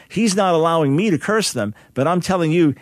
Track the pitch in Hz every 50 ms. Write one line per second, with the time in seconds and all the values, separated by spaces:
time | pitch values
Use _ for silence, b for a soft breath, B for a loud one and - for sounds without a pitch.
0 | B B - 190 233 214 180 208 196 185 170 160 165 165 165 165 151 135 139 165
1 | 214 220 165 135 - - 214 220 185 - - 117 104 107 107 B B B B 127
2 | 139 160 180 175 - - 185 180 165 156 160 175 165 143 - B